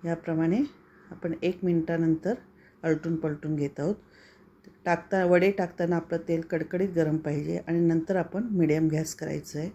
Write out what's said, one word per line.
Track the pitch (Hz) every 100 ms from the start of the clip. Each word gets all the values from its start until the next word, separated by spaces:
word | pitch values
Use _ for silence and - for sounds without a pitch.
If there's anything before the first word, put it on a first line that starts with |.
| 170
याप्रमाणे | 165 - 160 165 202 294 - _ - -
आपण | - 175 165
एक | 180 185
मिनटानंतर | 185 170 160 165 165 160 180 247 - - - _
आलटून | 160 156 165 165
पलटून | 156 147 151 151
घेत | 143 143
आहोत. | 151 208 - - - - - _ - _
टाकता-, | - 170 - 190 180
वडे | 180 190
टाकताना | 196 175 - 170 170
आपलं | 165 170 165
तेल | 165
कडकडीत | 165 165 160 180 190 170
गरम | 156 156
पाहिजे | 156 147 147 170
आणि | - 170
नंतर | 170 165 160 185
आपण | 175 190 233
मीडियम | 196 160 151 160
गॅस | 156 160
करायचं | - 160 151 151 147
आहे. | 165